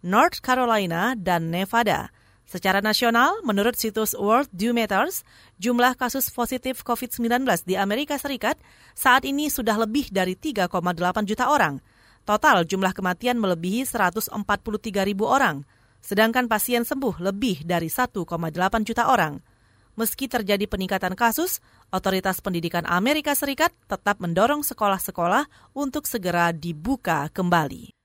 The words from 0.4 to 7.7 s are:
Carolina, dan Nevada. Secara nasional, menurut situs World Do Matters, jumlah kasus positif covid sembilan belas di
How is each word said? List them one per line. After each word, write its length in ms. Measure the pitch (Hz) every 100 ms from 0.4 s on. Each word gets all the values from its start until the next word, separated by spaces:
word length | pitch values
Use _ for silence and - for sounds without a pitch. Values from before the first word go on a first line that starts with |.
Carolina, 720 | - 254 247 220 190 165 214 254
dan 400 | 180 175 165 170
Nevada. 560 | 190 233 220 156 - _ _ _ _
Secara 320 | 185 185 190
nasional, 640 | 214 208 233 233 262 427
menurut 320 | 330 202 214 240
situs 400 | 220 214 220 -
World 320 | 202 233 285 175
Do 160 | 220
Matters, 560 | 233 220 190 294 - - - - _
jumlah 400 | 196 240 247 254
kasus 320 | 247 262 262
positif 480 | - 240 254 262 254
covid 320 | - 240 247
sembilan 320 | - 233 240
belas 240 | 262 175
di 80 | -